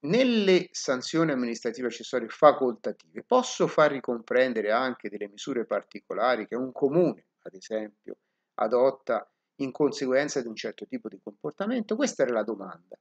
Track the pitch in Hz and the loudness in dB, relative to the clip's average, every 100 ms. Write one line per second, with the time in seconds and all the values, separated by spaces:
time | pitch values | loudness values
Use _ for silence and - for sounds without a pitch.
0 | 143 214 262 226 196 180 - - - 127 | 0 2 4 2 4 4 2 -10 -4 -4
1 | 123 156 165 135 120 113 120 113 127 113 | -2 0 0 0 -2 -4 -6 -4 -6 -6
2 | - 127 113 - 151 143 131 113 - 104 | -6 -4 -4 6 6 8 0 -2 -8 -10
3 | _ - - 254 247 - 170 - 151 139 | _ -16 0 2 2 -2 0 4 4 2
4 | - 120 110 123 131 113 104 113 127 123 | -4 -6 0 2 2 2 2 2 0 -4
5 | 110 101 104 101 - 127 110 104 - 104 | -8 -8 -10 -10 -6 -4 -2 -4 -4 -18
6 | _ 92 120 120 104 113 131 - 143 151 | _ -2 0 0 -2 -6 -6 0 2 4
7 | 170 110 _ _ - 92 - 110 107 _ | 2 0 _ _ -20 -18 -8 -8 -8 _
8 | - - _ _ _ - 117 120 131 131 | -18 -18 _ _ _ -4 0 4 2 0
9 | - 113 - _ _ _ 135 123 147 - | -4 -4 -4 _ _ _ -8 0 -2 0
10 | 135 127 147 143 117 110 117 - - 127 | 0 0 0 -4 -6 -8 -10 -10 -12 -10
11 | 110 98 - - 151 - 202 254 214 220 | -10 -14 -18 -12 -12 -6 -4 -4 -4 -2
12 | 277 - 127 117 107 104 98 85 _ - | -2 0 0 0 -2 -6 -10 -16 _ -20